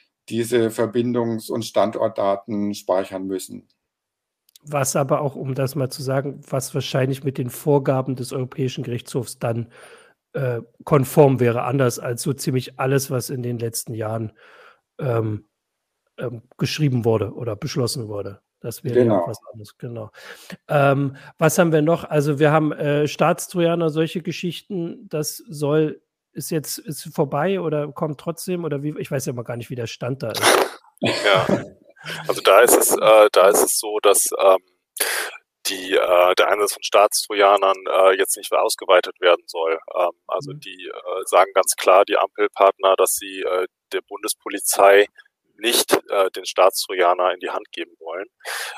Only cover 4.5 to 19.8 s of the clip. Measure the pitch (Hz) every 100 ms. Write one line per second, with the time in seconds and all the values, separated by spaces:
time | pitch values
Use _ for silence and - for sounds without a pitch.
4.5 | _ 151 147 135 165 139 143 143 - 135
5.5 | 131 135 147 127 - 131 135 139 - -
6.5 | 139 - 139 - 139 131 135 135 131 123
7.5 | - 156 143 135 135 131 127 123 139 127
8.5 | - 127 - 120 117 - 131 113 - 123
9.5 | 117 113 - - - _ _ _ 151 131
10.5 | 117 - _ - 147 127 - 139 127 120
11.5 | 117 123 139 123 - 131 117 160 131 -
12.5 | 131 - - 131 139 135 127 - 131 120
13.5 | 120 117 - - 110 107 113 107 _ _
14.5 | - - _ _ - 143 117 110 104 _
15.5 | _ _ _ _ _ _ - 123 117 _
16.5 | - 143 - 151 127 113 110 101 - 120
17.5 | 104 143 - 117 139 107 101 98 101 _
18.5 | _ 120 - 135 120 120 101 85 107 -
19.5 | 113 107 -